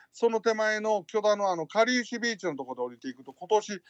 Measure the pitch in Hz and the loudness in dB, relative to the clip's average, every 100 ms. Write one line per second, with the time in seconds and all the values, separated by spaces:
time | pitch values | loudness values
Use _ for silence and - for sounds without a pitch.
0 | - - 233 226 233 214 214 214 214 208 | -20 0 0 2 0 0 0 0 0 0
1 | 165 214 208 208 196 175 156 208 226 254 | -2 0 2 2 2 0 0 2 4 2
2 | 226 240 233 220 185 139 127 123 123 120 | -2 -4 -4 -2 -4 -4 -6 -6 -6 -6
3 | 135 127 131 135 180 214 - 196 | -12 -12 -16 -12 0 2 0 -8